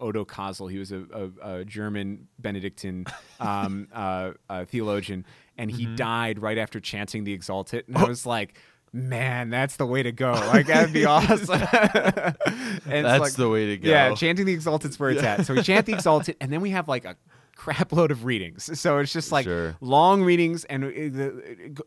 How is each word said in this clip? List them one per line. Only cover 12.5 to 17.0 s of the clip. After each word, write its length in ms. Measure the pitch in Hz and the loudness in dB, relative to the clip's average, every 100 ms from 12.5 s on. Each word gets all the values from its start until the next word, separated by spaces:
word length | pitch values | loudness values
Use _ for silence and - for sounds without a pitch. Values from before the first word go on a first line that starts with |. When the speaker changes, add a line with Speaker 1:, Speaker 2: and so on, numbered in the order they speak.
| 226 247 190 147 147 | -2 -6 -6 -2 0
Speaker 1:
it's 40 | 127 | 4
Speaker 2:
That's 120 | 135 | 4
Speaker 1:
like, 120 | 143 | 4
Speaker 2:
the 140 | 131 120 | 2 2
way 280 | 110 107 101 | 2 0 0
to 100 | 160 | 4
Speaker 1:
yeah, 240 | 151 131 | 6 6
Speaker 2:
go. 40 | 107 | 4
Speaker 1:
chanting 300 | 165 180 190 | 0 2 0
the 60 | |
Exalted's 460 | 170 160 151 147 139 | 0 0 -2 -2 -2
where 120 | 139 | 0
it's 120 | 131 | 2
Speaker 2:
Yeah. 120 | 120 | 2
Speaker 1:
at. 120 | 104 151 | 2 2
So 80 | |
we 80 | 135 | 2
chant 240 | 160 202 214 | 4 4 2
the 60 | |
Exalted, 420 | 202 175 151 156 - | 0 2 2 2 -8
and 120 | 135 | -6
then 80 | 156 | -4
we 100 | 196 | -2
have, 180 | 190 143 | -4 -2
like, 160 | 127 | -4